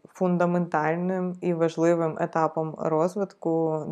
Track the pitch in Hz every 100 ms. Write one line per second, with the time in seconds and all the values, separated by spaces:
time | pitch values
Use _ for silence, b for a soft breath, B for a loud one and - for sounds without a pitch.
0 | - - 185 175 175 175 175 156 151 170
1 | 180 185 180 180 180 165 165 160 165 170
2 | 165 151 165 165 160 165 160 - 160 156
3 | 180 202 190 - 165 165 160 156 151